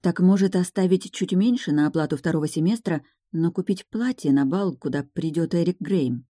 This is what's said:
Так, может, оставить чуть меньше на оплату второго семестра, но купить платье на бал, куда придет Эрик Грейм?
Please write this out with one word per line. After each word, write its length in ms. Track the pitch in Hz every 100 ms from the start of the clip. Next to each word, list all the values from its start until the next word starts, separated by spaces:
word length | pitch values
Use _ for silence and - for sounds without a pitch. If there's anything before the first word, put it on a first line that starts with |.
Так, 180 | 175 175
может, 360 | 180 196 190 185
оставить 560 | 180 - 185 185 -
чуть 220 | - 190
меньше 400 | 185 220 240 -
на 120 | 147 147
оплату 320 | 160 151 151
второго 300 | 165 156 151
семестра, 560 | - 165 226 - 156 - _ _
но 200 | 165 165
купить 340 | 175 185 190 -
платье 460 | 220 247 247 147
на 140 | 139 135
бал, 280 | 180 196 127
куда 300 | 139 143 139
придет 400 | - 160 156 165
Эрик 240 | 170 170 185
Грейм? 460 | - 190 131 123 -